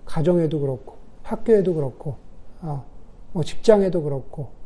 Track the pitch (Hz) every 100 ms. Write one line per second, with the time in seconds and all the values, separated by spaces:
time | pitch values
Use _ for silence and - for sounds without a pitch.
0 | - - 151 175 160 156 139 127 - -
1 | - - - 226 - 220 185 160 139 -
2 | - 117 - - - - 165 147 - -
3 | - - - 185 147 - - 214 190 170
4 | 147 139 - - 123 -